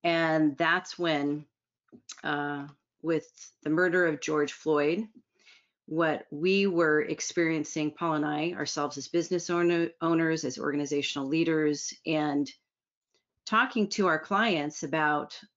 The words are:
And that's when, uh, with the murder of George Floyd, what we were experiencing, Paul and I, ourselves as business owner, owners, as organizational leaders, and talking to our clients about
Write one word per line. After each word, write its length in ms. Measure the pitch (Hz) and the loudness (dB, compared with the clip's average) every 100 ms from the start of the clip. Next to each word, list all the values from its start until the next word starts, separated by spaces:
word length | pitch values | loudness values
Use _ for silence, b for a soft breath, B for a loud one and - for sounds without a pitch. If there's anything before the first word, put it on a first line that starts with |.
And 520 | 339 330 233 160 156 | 2 2 2 4 2
that's 440 | 139 165 180 180 - | 2 2 2 -2 -4
when, 460 | 170 151 143 147 151 _ _ _ _ - - - | 0 0 0 -4 -8 _ _ _ _ -20 -20 -8
uh, 440 | - 147 143 143 143 143 _ _ | -2 -2 -2 -6 -10 -18 _ _
with 260 | 160 160 - _ - _ | -2 -2 -4 _ -20 _
the 80 | 151 | -2
murder 340 | 156 180 180 | 2 4 4
of 160 | 170 147 | 2 0
George 320 | - 151 147 | -2 0 0
Floyd, 540 | - 160 147 147 175 220 - _ b b b b _ - | -2 0 2 2 0 -4 -14 _ b b b b _ -6
what 400 | 156 165 131 - | 0 2 0 -6
we 380 | 147 180 196 196 | -2 2 2 2
were 340 | 170 160 151 | 4 4 4
experiencing, 880 | - 151 - - 165 160 147 160 151 | 2 -4 -4 0 0 0 -4 -4 -4
Paul 240 | 147 170 | -2 -2
and 120 | 151 | -2
I, 280 | 151 151 165 | -2 -2 -4
ourselves 460 | 180 139 156 143 143 | -4 -6 -4 -4 -6
as 80 | - | -2
business 420 | 170 170 180 170 | -2 0 -4 -2
owner, 400 | 175 175 170 170 _ | 2 2 2 -2 _
owners, 440 | 165 165 165 160 | 0 2 2 0
as 140 | 131 127 | -4 -4
organizational 680 | 147 143 143 143 139 143 135 | -4 -2 -2 -2 -2 -6 -2
leaders, 640 | 160 165 156 151 143 - - | 0 2 2 0 0 -6 -10
and 420 | - 156 151 143 135 - _ _ _ _ _ _ _ _ - | -4 -2 0 -2 -4 -8 _ _ _ _ _ _ _ _ 0
talking 400 | 220 247 233 202 | 0 2 0 -2
to 160 | - | 2
our 140 | 185 156 | 2 0
clients 640 | - 202 226 165 147 - | 0 0 2 0 -2 -6
about 560 | 147 156 151 147 - - - | -4 0 2 0 -4 -14 -20